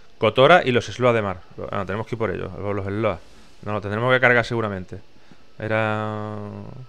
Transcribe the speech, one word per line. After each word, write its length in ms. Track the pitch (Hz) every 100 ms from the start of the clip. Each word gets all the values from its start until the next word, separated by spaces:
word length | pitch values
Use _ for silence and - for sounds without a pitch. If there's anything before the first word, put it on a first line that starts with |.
| - -
Kotora 440 | 110 117 139 180
y 80 | 131
los 140 | 120 104
Sloa 260 | 101 123
de 100 | 117
Mar. 200 | 101 90 - - -
Ah, 140 | 101 95
tenemos 220 | 104 110
que 80 | 113
ir 40 |
por 120 | 107
ellos, 200 | 92 92 90
los, 160 | 101 101
los 100 | 98
Sloa. 340 | 101 110 92 - - - -
No, 100 | 101
lo 80 | 104
tendremos 320 | 101 107 127
que 80 | 127
cargar 240 | 123 120 113
seguramente. 540 | 117 107 95 90 98 - - - - - -
Era, 800 | 107 110 110 107 107 107 107 107 104 101 104 123